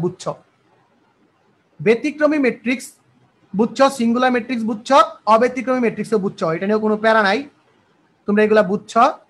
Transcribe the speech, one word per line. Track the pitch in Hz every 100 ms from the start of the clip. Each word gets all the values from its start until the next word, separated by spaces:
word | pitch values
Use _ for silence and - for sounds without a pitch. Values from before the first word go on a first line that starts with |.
বুঝছো। | 175 180 170 - _ _ _ _ _ _ _ _ _ _ _ _ _ _
ব্যতিক্রমী | 156 233 302 294 302 302
matrix | 254 - 226 262 - - _ _ _ _ _
বুঝছো, | 190 226 233 269 269
singular | 226 233 254
matrix | 247 233 247 220
বুঝছো, | 220 - 277 311 - 208
অব্যতিক্রমী | 220 247 247 240 254
ম্যাট্রিক্সও | 233 214 208 220
বুঝছো, | 196 - 175
এটা | 165 190
নিয়েও | 214 214
কোনো | 214
প্যারা | 220 220 196
নাই, | 226 285 _ _ _ _ _ _ _ -
তোমরা | 208 214
এগুলা | 214 185
বুঝছো। | 208 - 226 269 - _